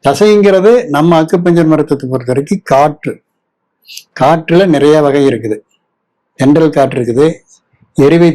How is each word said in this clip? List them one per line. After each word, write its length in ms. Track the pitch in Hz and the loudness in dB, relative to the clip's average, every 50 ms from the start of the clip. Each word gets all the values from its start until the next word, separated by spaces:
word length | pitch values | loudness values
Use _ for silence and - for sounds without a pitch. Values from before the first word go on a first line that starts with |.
| _ | _
தசைங்கிறது 640 | 139 143 - 202 214 214 208 202 202 190 190 190 214 240 247 240 - 143 | -4 -2 0 2 2 2 2 2 2 2 2 2 2 2 2 0 -2 -4
நம்ம 240 | 143 151 170 170 160 | 0 0 2 2 0
அக்குப்பஞ்சர் 500 | 160 160 - 180 175 175 170 170 170 156 | 0 0 -2 -2 0 0 0 0 2 0
மருத்துவத்தை 380 | 156 151 147 147 147 131 - 127 | 0 0 0 -4 -4 -6 -6 -8
பொறுத்த 220 | 131 123 120 127 | -8 -8 -6 -4
வரைக்கும் 300 | 127 135 139 151 202 196 _ - | -4 -4 -4 -4 -6 -8 _ -2
காற்று. 420 | 139 131 147 151 147 - - - - - _ _ _ _ _ _ _ _ _ _ _ _ _ _ - - - _ _ - | 0 2 2 0 -2 -6 -12 -12 -12 -12 _ _ _ _ _ _ _ _ _ _ _ _ _ _ -20 -20 -20 _ _ -2
காற்றுல 460 | 131 139 165 165 160 - 170 170 196 185 156 | 0 0 0 0 -2 0 0 2 2 2 0
நிறைய 220 | 143 139 147 151 156 147 | 2 2 2 2 2 2
வகை 160 | 143 139 143 139 139 | 0 0 0 0 0
இருக்குது. 280 | 135 113 110 110 107 107 _ _ _ _ _ _ _ _ _ _ _ _ _ _ _ _ | -2 -4 -6 -8 -8 -8 _ _ _ _ _ _ _ _ _ _ _ _ _ _ _ _
தென்றல் 340 | 135 135 147 160 160 156 143 | 0 2 2 2 2 0 0
காற்று 220 | 156 139 131 135 131 | 0 -2 -2 -2 -6
இருக்குது, 300 | 120 117 117 123 147 160 170 - _ _ _ _ _ _ _ _ _ _ _ - | -6 -4 0 0 0 0 -2 -6 _ _ _ _ _ _ _ _ _ _ _ 0
எரிவை 320 | 139 143 160 170 175 170 156 | 2 2 4 4 2 2 2